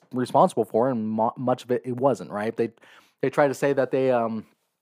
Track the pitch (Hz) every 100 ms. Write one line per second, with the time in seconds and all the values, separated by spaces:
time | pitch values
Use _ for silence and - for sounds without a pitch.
0 | _ 127 123 139 185 - 110 110 127 120
1 | 110 110 113 - 123 123 120 123 131 120
2 | 135 107 87 104 110 113 117 - - -
3 | _ _ 135 - 147 127 143 135 127 139
4 | 131 123 113 110 - _ _ _